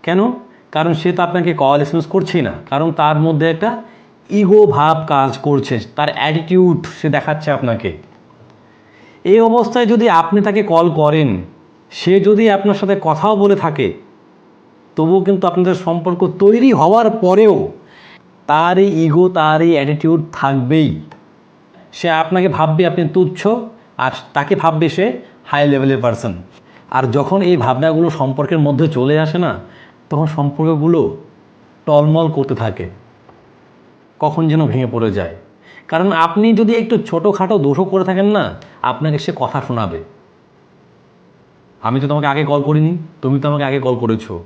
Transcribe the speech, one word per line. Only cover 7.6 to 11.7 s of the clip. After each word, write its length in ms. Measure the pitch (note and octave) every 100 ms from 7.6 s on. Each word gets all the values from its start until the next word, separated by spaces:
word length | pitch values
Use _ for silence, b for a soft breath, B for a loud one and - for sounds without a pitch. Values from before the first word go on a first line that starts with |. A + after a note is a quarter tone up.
| B2 A2+ G2+ D#2+ - - _ _ - b b b b b b b
এই 160 | - G#3
অবস্থায় 460 | A3+ A#3 A3+ B3 A#3
যদি 240 | A3+ A#3
আপনি 320 | E3+ E3 G3+
তাকে 220 | G3+ G#3
কল 300 | G#3 E3 E3+
করেন, 480 | D3+ D3 D#3 C#3+ F#2 F2 - _